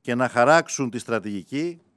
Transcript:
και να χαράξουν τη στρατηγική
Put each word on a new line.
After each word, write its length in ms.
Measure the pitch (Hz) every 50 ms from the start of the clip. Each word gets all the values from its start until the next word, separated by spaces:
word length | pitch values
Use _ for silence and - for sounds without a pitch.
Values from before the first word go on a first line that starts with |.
και 140 | _ - 123
να 140 | 120 127 120
χαράξουν 640 | - 120 120 127 156 165 160 - - - 139 123
τη 80 | 104 120
στρατηγική 800 | - - 117 110 90 107 101 101 90 _ - 139 156 175 170 170 _ _ _